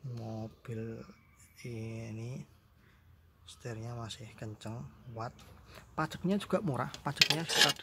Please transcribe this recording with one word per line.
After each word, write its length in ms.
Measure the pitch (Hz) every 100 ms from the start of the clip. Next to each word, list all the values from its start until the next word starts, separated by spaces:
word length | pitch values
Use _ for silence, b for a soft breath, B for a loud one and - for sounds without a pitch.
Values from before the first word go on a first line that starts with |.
| 135 117
Mobil 880 | 113 110 110 - - 113 113 113 - - - - - - 127
ini 720 | 113 113 113 113 110 113 135 - - - - B B B - - -
setirnya 480 | - - 123 110 113
masih 380 | 117 113 - 110 -
kenceng, 400 | 113 107 110 117 139 - 127
kuat. 240 | 110 120 - - - B B B
Pajaknya 480 | - 156 - 175 196
juga 240 | - 185
murah, 260 | 202 123 139 -
pajaknya 400 | - 143 - 151
sekitar 320 | 165 - 147 -